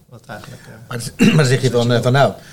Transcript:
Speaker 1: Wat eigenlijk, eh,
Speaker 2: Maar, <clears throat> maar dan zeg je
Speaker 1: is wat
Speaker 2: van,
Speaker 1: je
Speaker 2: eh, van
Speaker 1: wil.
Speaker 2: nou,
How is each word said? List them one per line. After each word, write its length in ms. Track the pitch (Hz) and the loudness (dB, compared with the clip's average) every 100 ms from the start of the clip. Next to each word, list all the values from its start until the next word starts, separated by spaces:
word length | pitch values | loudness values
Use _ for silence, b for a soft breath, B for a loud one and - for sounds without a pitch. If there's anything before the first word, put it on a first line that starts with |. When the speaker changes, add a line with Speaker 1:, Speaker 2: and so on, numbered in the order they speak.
| _ | _
Speaker 1:
Wat 120 | 117 - | -20 -18
eigenlijk, 360 | 107 - - | -18 -18 -20
eh, 120 | - - - | -20 -20 -14
Speaker 2:
Maar, 240 | 120 120 - | -12 -8 0
<clears throat> 100 | 220 | 2
maar 80 | 165 | 4
dan 100 | 131 | 2
zeg 160 | 131 | 2
je 40 | 123 | 0
Speaker 1:
is 60 | |
wat 100 | 120 | 0
Speaker 2:
van, 100 | 117 | 0
Speaker 1:
je 60 | 120 | 0
Speaker 2:
eh, 60 | |
van 80 | 123 | 2
Speaker 1:
wil. 100 | 135 | 2
Speaker 2:
nou, 120 | 139 - B | 2 -2 B